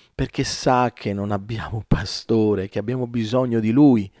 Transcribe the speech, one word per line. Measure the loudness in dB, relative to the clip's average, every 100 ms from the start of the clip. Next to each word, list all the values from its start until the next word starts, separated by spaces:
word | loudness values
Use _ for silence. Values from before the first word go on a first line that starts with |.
| _
perché | -8 -6 -4
sa | -4 -2 0 2 0
che | -2 -6
non | -4 -4
abbiamo | -4 -6 -8 -6 -8 0
pastore, | 0 0 -10 -2 2 2 0 -2
che | -6
abbiamo | -4 -4 -4
bisogno | -4 -2 0 0 0
di | 2
Lui, | 6 6 6 0 -12